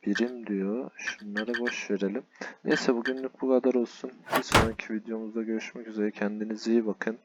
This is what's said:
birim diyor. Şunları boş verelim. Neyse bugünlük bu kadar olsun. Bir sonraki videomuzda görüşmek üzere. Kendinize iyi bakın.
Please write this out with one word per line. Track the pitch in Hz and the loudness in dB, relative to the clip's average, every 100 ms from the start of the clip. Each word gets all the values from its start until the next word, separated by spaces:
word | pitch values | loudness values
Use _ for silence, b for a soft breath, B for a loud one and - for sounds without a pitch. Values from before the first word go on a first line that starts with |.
| - | -2
birim | 101 117 123 110 | 0 0 -2 -4
diyor. | 98 95 110 139 - | -2 0 -2 -6 -10
Şunları | - - 214 104 110 120 | -10 -10 -8 -6 -4 -2
boş | 120 117 - | -2 -4 -4
verelim. | 101 98 107 - B B B - | -2 0 -2 -8 B B B 0
Neyse | 151 - 120 | 0 2 2
bugünlük | 117 131 131 - | 0 -2 -6 -4
bu | 131 | 4
kadar | 127 127 | 4 6
olsun. | 123 117 - 127 - - - | 4 2 -2 -12 -12 -2 -2
Bir | |
sonraki | 131 - 117 110 - | 4 4 4 2 -6
videomuzda | 110 107 110 110 110 | -6 -4 -6 -4 -4
görüşmek | 110 110 - - 113 | -2 -2 -4 -12 -10
üzere. | 107 104 | 0 0
Kendinize | - 104 107 107 107 113 | 0 -2 -2 -4 -4 4
iyi | 117 110 | 4 4
bakın. | 98 - 113 | -2 -4 -6